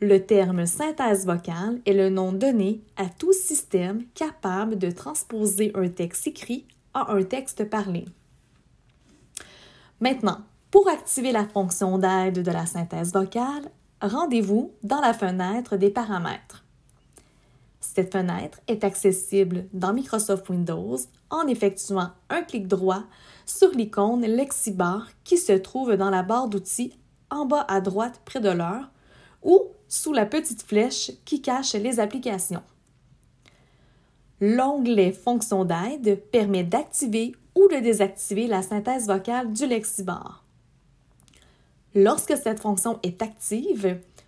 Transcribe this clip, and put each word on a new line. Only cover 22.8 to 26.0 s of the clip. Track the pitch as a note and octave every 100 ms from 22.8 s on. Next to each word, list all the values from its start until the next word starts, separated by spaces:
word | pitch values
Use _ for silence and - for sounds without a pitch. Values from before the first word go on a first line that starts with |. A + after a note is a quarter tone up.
| F#3 F#3 A3+ - - -
sur | - - F#4
l'icône | B3+ G#3+ - G#3 A#3+
Lexibar | A3+ A3+ C#4 - - F#3 F3 G3 A#3 -
qui | - F4
se | -
trouve | F#3+ - B3+ B3+
dans | G3